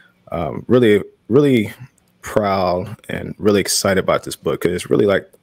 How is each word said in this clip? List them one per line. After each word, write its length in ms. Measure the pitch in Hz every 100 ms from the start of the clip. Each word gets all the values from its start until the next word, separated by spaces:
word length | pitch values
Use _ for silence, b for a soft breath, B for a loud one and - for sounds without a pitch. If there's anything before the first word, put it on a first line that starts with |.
| b b -
um, 340 | 85 78 58 -
really, 340 | 123 117 101 - _ -
really 420 | 123 147 123 104 - 131 _ _ _
proud 760 | - - 101 95 92 90 101 104 -
and 260 | - - -
really 240 | 98 101
excited 420 | - - 98 92
about 200 | 82 73
this 120 | 78 -
book, 240 | - 71
'cause 120 | 85
it's 160 | 90 -
really, 160 | - 104
like, 240 | 95 - _